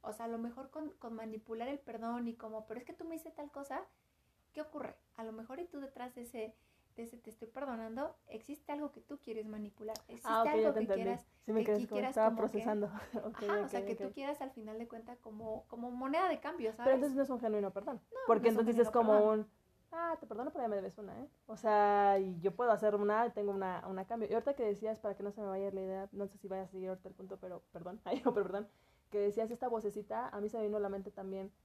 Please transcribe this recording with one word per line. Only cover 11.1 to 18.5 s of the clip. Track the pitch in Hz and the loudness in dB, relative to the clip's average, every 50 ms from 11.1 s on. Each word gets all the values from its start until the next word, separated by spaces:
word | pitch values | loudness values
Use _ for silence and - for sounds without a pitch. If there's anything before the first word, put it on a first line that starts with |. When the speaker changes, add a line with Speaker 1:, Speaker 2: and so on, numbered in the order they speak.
| 190 - - _ _ _ | -2 -2 -4 _ _ _
Speaker 2:
Sí | _ - | _ 0
me | 214 220 | 2 2
Speaker 1:
que | 214 | 4
Speaker 2:
quedé | 214 214 208 | 4 4 2
Speaker 1:
qui-, | 208 208 | 2 0
Speaker 2:
como, | 214 | 0
Speaker 1:
quieras | 208 208 254 | 0 0 2
Speaker 2:
estaba | 269 233 220 220 | 4 6 6 6
Speaker 1:
como | 226 220 | 6 4
que | 214 214 | 0 0
Speaker 2:
procesando. | - 208 220 233 214 208 208 202 | 0 0 0 0 0 0 0 -2
<laughs> | 202 208 - - - 226 - | -4 -8 -12 -6 -6 -6 -6
Ok, | 214 226 - 214 | -6 -8 -4 -2
Speaker 1:
Ajá, | 202 - - | 0 0 0
o | - | 0
Speaker 2:
ok, | - | 0
Speaker 1:
sea, | - - 196 | -2 -4 -2
que | 202 226 | -2 -4
Speaker 2:
ok. | - | -4
Speaker 1:
tú | 196 196 202 | -6 -8 -6
quieras | - 277 277 311 294 | -6 -6 -6 -4 -4
al | 269 262 | -6 -10
final | 269 - 220 214 214 220 | -10 -12 -14 -10 -8 -10
de | 233 233 | -10 -10
cuenta | 233 226 226 233 247 240 | -10 -14 -14 -14 -16 -16
como, | _ 233 214 214 226 220 220 226 - _ | _ -16 -14 -10 -8 -8 -8 -8 -8 _
como | - 226 240 247 | -12 -10 -8 -8
moneda | 240 247 254 269 277 330 381 370 | -6 -6 -4 0 2 2 2 2
de | 320 - | 2 0
cambio, | - 277 339 349 247 220 | -4 -8 -6 -2 -4 -4
¿sabes? | 220 - 240 | -4 2 4
Speaker 2:
Pero | 269 262 | 4 6
entonces | 262 262 294 262 269 | 6 4 2 2 2
no | 277 | 0
es | 277 | 0
un | 262 233 | 0 -2
genuino | 233 226 214 208 202 196 | 0 0 2 2 0 0
perdón, | 190 196 202 311 269 214 _ _ | -2 -4 -6 -6 -8 -8 _ _
Speaker 1:
No, | - - - | -10 -8 4
Speaker 2:
porque | - 233 220 - | 6 6 8 8
Speaker 1:
no | |
es | 233 | 4